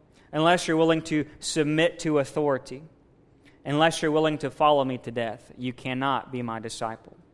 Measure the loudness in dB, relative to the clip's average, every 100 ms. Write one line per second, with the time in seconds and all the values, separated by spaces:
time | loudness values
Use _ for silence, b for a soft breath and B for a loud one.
0 | _ b b 2 4 4 2 2 4 2
1 | 0 -2 -2 B -6 -2 0 2 0 0
2 | -2 0 0 -2 0 -2 -6 -16 -18 _
3 | _ _ _ _ b b -2 2 2 2
4 | 0 2 0 0 -6 2 4 4 2 -4
5 | -8 -6 -6 -6 -14 -10 -8 -8 -6 -4
6 | -2 -2 -4 -8 -6 -8 -8 -8 -8 -8
7 | -18 -20 _